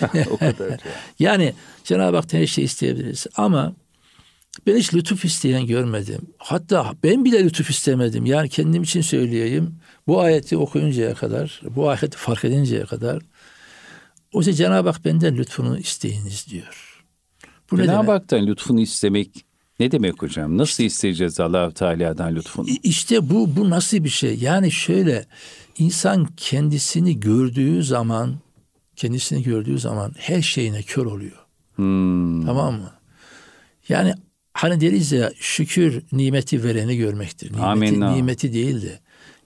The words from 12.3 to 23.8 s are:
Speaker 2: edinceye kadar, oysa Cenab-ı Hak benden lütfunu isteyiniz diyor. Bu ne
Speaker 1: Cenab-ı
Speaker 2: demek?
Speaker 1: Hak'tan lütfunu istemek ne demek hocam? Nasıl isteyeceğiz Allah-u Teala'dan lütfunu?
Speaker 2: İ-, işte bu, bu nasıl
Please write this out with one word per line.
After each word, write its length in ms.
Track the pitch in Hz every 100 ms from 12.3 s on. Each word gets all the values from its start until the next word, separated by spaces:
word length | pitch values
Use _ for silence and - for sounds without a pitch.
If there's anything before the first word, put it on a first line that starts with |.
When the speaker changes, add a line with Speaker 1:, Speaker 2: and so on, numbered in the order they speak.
| 117 120
Speaker 2:
edinceye 400 | 135 135 110 95
kadar, 360 | 113 117 151 165 _ - - - - - - - _ _
oysa 200 | 208 180
Cenab-ı 360 | 156 180 190 180
Hak 160 | 160 160
benden 320 | 160 165 127
lütfunu 400 | 123 - 123 127
isteyiniz 720 | - - 110 104 101 101 -
diyor. 540 | 90 - - - - _ _ _ _ - _ _
Bu 60 | 185
ne 40 |
Speaker 1:
Cenab-ı 240 | - 196 220
Speaker 2:
demek? 140 | 196
Speaker 1:
Hak'tan 260 | - 120 101
lütfunu 340 | 101 - 117
istemek 640 | 110 - 104 101 98 - - _ _ -
ne 120 | 131
demek 300 | 156 98 80
hocam? 360 | 78 - 76 92
Nasıl 260 | 151 -
isteyeceğiz 560 | 110 - 101 85 90 82
Allah-u 320 | 85 90 85
Teala'dan 640 | - 92 82 85 80 85 82
lütfunu? 340 | 80 - -
Speaker 2:
İ-, 100 | 262
işte 460 | 208 160 - 226 139
bu, 260 | 202 202 147
bu 140 | 202
nasıl 340 | 170